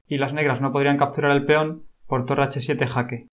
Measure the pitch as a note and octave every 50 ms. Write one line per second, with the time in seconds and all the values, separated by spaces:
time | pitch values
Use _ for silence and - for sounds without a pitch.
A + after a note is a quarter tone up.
0 | _ - D3 C3+ C#3 B2+ C#3+ D#3 D3+ C#3+ C3 A#2+ C#3 C#3 C#3 C#3 C#3 C#3+ C#3+ C#3+
1 | C#3+ C#3+ - D#3+ D3 C#3+ C#3+ C#3+ C#3+ D3 D3+ D#3 D#3 D#3 D#3+ - - - - _
2 | - - C3+ C3 B2 B2+ C#3 C#3 C#3 C#3 - C3+ - D#3 C#3+ A#2+ C3+ B2 B2 B2+
3 | A#2+ - A#2+ A2+ - -